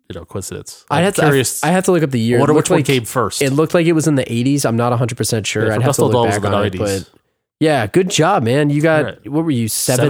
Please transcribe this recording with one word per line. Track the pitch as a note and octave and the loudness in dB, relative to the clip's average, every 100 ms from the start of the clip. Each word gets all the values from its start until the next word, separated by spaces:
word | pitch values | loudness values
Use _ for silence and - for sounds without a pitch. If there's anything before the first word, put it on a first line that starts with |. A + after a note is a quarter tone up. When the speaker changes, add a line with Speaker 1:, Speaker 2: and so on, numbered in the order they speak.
| - | -18
Speaker 1:
you | |
know, | F#2 | -16
coincidence. | E2 G#2 - F#2+ - - - | -12 -12 -10 -12 -16 -16 -4
Speaker 2:
I'd | D3 | 0
Speaker 1:
I'm | F#3+ | 0
Speaker 2:
have | G3 | 2
to, | |
I | D#3 | 2
Speaker 1:
curious. | C#3 B2 - | 2 0 -2
Speaker 2:
f-, | D3 | 0
I | |
have | F#3 F#3 | 0 2
to | |
look | F3 | 0
up | D3+ | 0
the | B2+ | 0
year. | A2+ A#2+ | 0 2
Speaker 1:
I | |
wonder | C#3+ | 4
Speaker 2:
It | |
Speaker 1:
which | D3+ - | 2 2
Speaker 2:
looked | |
Speaker 1:
one | F3+ | 0
Speaker 2:
like, | C3 | 2
Speaker 1:
came | C3 | -2
first. | A2 C3 G#2 - | -2 -4 -2 -2
Speaker 2:
it | C#3 | -2
looked | C#3 D#3 | 0 0
like | F3 E3 | 2 2
it | |
was | D#3+ D#3 | 2 2
in | |
the | C#3 - | 0 -2
eighties. | A#2 B2 C#3+ | -2 0 0
I'm | C#3 A2+ | 0 0
not | A#2+ | 0
a | A#2+ | 0
hundred | B2+ A#2+ | -2 -2
percent | A2 A2+ G2 | -2 -2 -2
sure. | G#2+ | -2
Speaker 1:
Yeah, | A2 | 0
Speaker 2:
I'd | |
Speaker 1:
From | G#2+ | 0
Speaker 2:
have | B2 | 0
Speaker 1:
Dusk | C#3+ | 2
Speaker 2:
to | |
Speaker 1:
Till | C#3 | 2
Speaker 2:
look | |
Speaker 1:
Dawn | A#2+ A#2 | 2 2
was | G2+ | 0
Speaker 2:
back | |
Speaker 1:
in | G2+ | 0
the | G2+ | 0
Speaker 2:
on | G#2 | -2
it, | F#2 | -2
Speaker 1:
nineties. | G#2 G2 - | -4 -4 -8
Speaker 2:
but | _ _ _ _ - | _ _ _ _ -2
yeah, | D#3 C#3+ G#2+ | 0 0 0
good | F3 F#3 | 0 0
job, | - D#3+ G3+ | 2 2 2
man. | A2+ C3+ D3 | 2 2 2
You | D3 | 2
got, | D#3+ D#3 | 2 2
Speaker 1:
All | B2 | 0
right. | E2 G#2+ | -8 -6
Speaker 2:
what | D3 | -4
were | E3 | -2
you, | B2 A2 | -2 -2
seven | - - | -4 0
Speaker 1:
Seven | B2+ | 2